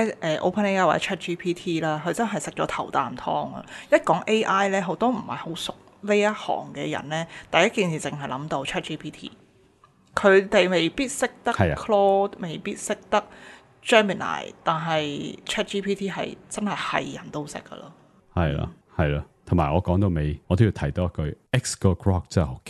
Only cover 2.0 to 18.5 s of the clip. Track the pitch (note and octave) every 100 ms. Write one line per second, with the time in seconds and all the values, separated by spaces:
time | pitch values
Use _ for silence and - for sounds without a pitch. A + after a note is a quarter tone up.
2 | E3+ E3 A3+ F3 - - D#3 - - C#3
3 | B2+ B2+ E3+ D3+ D3 C3 - - - D#4+
4 | - E3+ - A3 - F#3+ G3+ F#3+ F3+ E3
5 | A#3+ A#3 - B2 E3 D#3+ - - - _
6 | G3+ G#3 G#3 G#3+ - - C#3+ C#3+ D3+ A2+
7 | C#3 D#3+ E3 - - E3 G3+ A3+ F3+ D#3
8 | D3 D3 C#3 C3 D3+ D3 C3+ F3+ - D#3
9 | D#3 - - - _ _ _ _ _ _
10 | _ - G3+ F#3+ G3 G#3 F3+ F3+ E3 -
11 | B3+ - B3 - A#3+ A#3 F3+ C#3 - G#3
12 | G3 G3 G3+ - F3 D#3+ G3+ G#3 - G#3
13 | - G#3 - - - - - _ - A3+
14 | G#3 E3+ E2+ D2+ - - - D#3+ E3 D#3+
15 | D3 C#3+ D3+ - - - G3 G3+ G3 G3
16 | G3 - - - - - G#3 D3+ - D#3
17 | C#3 C#3 - D3+ D3 - - - D3+ -
18 | _ _ _ - D#2